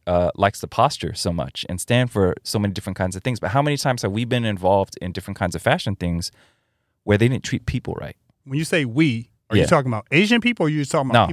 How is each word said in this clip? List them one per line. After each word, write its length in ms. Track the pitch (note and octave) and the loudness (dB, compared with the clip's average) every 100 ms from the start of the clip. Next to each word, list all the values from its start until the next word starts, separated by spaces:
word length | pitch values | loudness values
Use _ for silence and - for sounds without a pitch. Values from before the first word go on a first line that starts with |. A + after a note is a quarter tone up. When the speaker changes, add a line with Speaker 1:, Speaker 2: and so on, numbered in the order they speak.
| - | -2
Speaker 1:
uh, 240 | F2 F2 | 2 2
likes 260 | - G2+ - | 2 0 0
to 60 | - | -6
posture 480 | - C3+ - - | 0 0 0 -8
so 180 | - G2 | -4 -4
much 320 | E2+ C2 - - | -4 -6 -8 -8
and 120 | F2+ | -8
stand 300 | - A#2+ B2+ | -2 0 0
for 240 | G#2+ F#2 - | 2 0 0
so 160 | - A2+ | -4 -2
many 160 | G2+ | -2
different 220 | F#2+ G2+ F2+ | -4 -6 -4
kinds 200 | F#2 F2+ | -4 -4
of 60 | |
things. 180 | B2+ A#2+ | -6 -4
But 120 | - | -2
how 100 | C3 | 0
many 140 | D3 C#3+ | 0 0
times 260 | C#3+ A#2+ | -2 -2
have 100 | G#2 | -2
we 120 | G#2 | -2
been 200 | A#2+ B2 | 0 0
involved 540 | A#2 G2 F#2 G2 F#2+ - | 0 0 2 4 2 -4
in 120 | F#2 | -8
different 260 | F2+ - F#2+ | -8 -8 -4
kinds 160 | F2+ | -4
of 80 | E2+ | -2
fashion 340 | - E3+ - F#2+ | 0 0 0 -4
things 340 | F2 E2+ - _ _ _ _ _ _ _ | -2 -2 -4 _ _ _ _ _ _ _
where 120 | - G#2 | 2 4
they 120 | A#2 | 4
didn't 160 | C3 | 2
treat 200 | - - | -4 -6
people 300 | - B2 - - | -4 -6 -4 -10
right? 160 | C#2 - _ _ | -10 -14 _ _
Speaker 2:
When 140 | C3+ C#3 | -8 -6
you 60 | |
say 200 | D#3+ F3+ | 0 0
we, 460 | C3 A#2+ D#3+ A2+ - _ - | 0 2 2 0 -6 _ 0
are 80 | G2+ | 4
Speaker 1:
Yeah. 60 | |
Speaker 2:
you 60 | E2+ | 4
talking 220 | D#3+ B2+ | 4 2
about 160 | A2 - | -2 0
Asian 300 | D3 G#3 A#3+ | 2 4 2
people, 240 | A#3 A#3 | 2 0
or 20 | D#3 | 0
are 40 | |
you 140 | D3+ | 0
talking 260 | C#3 D#3+ C3+ | 0 -2 2
about 120 | A#2+ | 4
Speaker 1:
No. 40 | G2 | 2